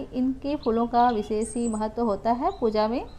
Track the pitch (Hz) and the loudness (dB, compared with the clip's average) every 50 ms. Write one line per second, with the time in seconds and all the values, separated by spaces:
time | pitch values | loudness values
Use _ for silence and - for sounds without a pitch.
0 | 277 - - 254 254 262 262 - - 277 294 285 - 240 220 233 233 233 240 240 | -6 -6 -2 0 0 0 0 -2 -4 -4 -4 -2 0 0 2 2 2 2 4 4
1 | 240 247 240 208 208 214 220 214 226 226 - 240 233 233 220 214 214 220 220 - | 4 4 4 2 -2 -2 -2 -2 -2 -2 -2 -2 -2 -2 -2 -2 -2 -4 -2 0
2 | 240 226 196 196 - 226 240 240 277 359 403 - 254 226 208 214 214 214 233 285 | 0 0 0 0 2 0 0 2 0 -2 -2 0 0 0 2 2 2 2 0 -2
3 | 427 494 - | -4 -6 -12